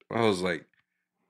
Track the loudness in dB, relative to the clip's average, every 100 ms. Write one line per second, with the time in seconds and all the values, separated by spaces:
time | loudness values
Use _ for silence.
0 | -8 0 2 2 0 -4 -8 _ _ _
1 | _ _